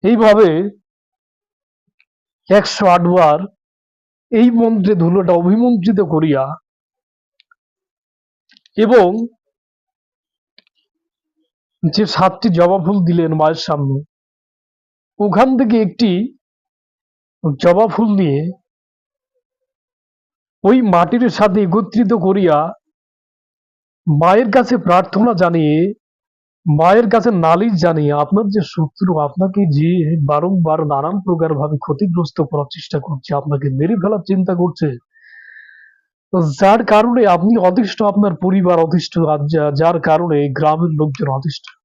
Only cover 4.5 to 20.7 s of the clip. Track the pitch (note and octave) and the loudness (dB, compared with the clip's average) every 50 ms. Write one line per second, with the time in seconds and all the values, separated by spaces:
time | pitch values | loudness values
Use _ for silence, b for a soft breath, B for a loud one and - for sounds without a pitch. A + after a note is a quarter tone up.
4.5 | A#3 A#3 A#3 A3+ A3+ G#3 F3+ G3+ G#3+ F3 E3 E3+ F3 G3 F#3 F3 F3 E3+ E3+ F3+ | 4 2 2 2 0 0 0 0 0 2 2 2 2 0 2 2 0 2 2 2
5.5 | G3+ A3+ A#3+ B3 A#3+ G#3 E3+ G#3 G#3 F#3 G3 D3 D#3+ D#3 D#3+ D#3 C#3+ C3+ C3 C#3 | 2 2 2 2 0 0 0 0 0 0 0 0 0 0 0 0 0 -2 -2 -6
6.5 | D#3 - _ _ _ _ _ _ _ _ _ _ _ _ _ _ _ _ _ _ | -8 -16 _ _ _ _ _ _ _ _ _ _ _ _ _ _ _ _ _ _
7.5 | _ _ _ _ _ _ _ _ _ _ _ _ _ _ _ _ _ _ _ _ | _ _ _ _ _ _ _ _ _ _ _ _ _ _ _ _ _ _ _ _
8.5 | _ _ _ _ _ G3 A3 G#3+ B3+ A#3 F#3 F3 G3 A3+ A#3 A#3+ _ _ _ _ | _ _ _ _ _ -2 0 4 4 4 4 4 0 -4 -8 -10 _ _ _ _
9.5 | _ _ _ _ _ _ _ _ _ _ _ _ _ _ _ _ _ _ _ _ | _ _ _ _ _ _ _ _ _ _ _ _ _ _ _ _ _ _ _ _
10.5 | _ _ _ _ _ _ _ _ _ _ _ _ _ _ _ _ _ _ _ _ | _ _ _ _ _ _ _ _ _ _ _ _ _ _ _ _ _ _ _ _
11.5 | _ _ _ _ _ _ - D#3+ - G#3 G#3+ - - - F#3+ F#3 F#3 - - A#3 | _ _ _ _ _ _ -4 -2 -2 -2 -2 -2 0 0 0 0 0 -2 -2 0
12.5 | F3 E3 F3 F3 F#3+ G3 D#3 F3+ G#3 G3+ F3 E3+ E3+ E3+ E3 D#3+ D#3+ D#3 D#3 D#3 | 2 2 2 2 2 0 0 -2 -2 0 0 0 0 0 0 0 0 0 0 0
13.5 | E3 D#3 - - D#3 C#3+ C#3+ C3+ C3+ C#3 D3 _ _ _ _ _ _ _ _ _ | 0 -2 -4 -6 -4 -4 -2 -4 -4 -6 -8 _ _ _ _ _ _ _ _ _
14.5 | _ _ _ _ _ _ _ _ _ _ _ _ _ - G#3 G#3 F3+ G3+ B3+ C4 | _ _ _ _ _ _ _ _ _ _ _ _ _ -4 -4 0 2 2 2 2
15.5 | C4 A#3+ C4+ G#3+ A#3 A3+ G#3+ F3+ - - A#3+ G3+ F3 F3+ A3+ C#4 - _ _ _ | 2 0 0 0 2 0 0 -2 -2 -2 0 0 0 -2 -4 -6 -10 _ _ _
16.5 | _ _ _ _ _ _ _ _ _ _ _ _ _ _ _ _ _ _ - D#3+ | _ _ _ _ _ _ _ _ _ _ _ _ _ _ _ _ _ _ -6 -6
17.5 | C#3 - - F3 F3 G3 A3+ G#3+ D#3+ - A#3 G#3+ G3+ G3 F#3 D3+ C#3 C#3+ D#3 F3 | -4 0 0 2 2 2 0 0 0 -2 0 0 0 0 0 0 -2 -4 -4 -6
18.5 | F#3 _ _ _ _ _ _ _ _ _ _ _ _ _ _ _ _ B4 _ _ | -10 _ _ _ _ _ _ _ _ _ _ _ _ _ _ _ _ _ _ _
19.5 | _ _ C5 _ _ _ _ _ _ _ _ _ _ _ _ _ _ _ _ _ | _ _ _ _ _ _ _ _ _ _ _ _ _ _ _ _ _ _ _ _
20.5 | _ _ - G3 | _ _ 2 2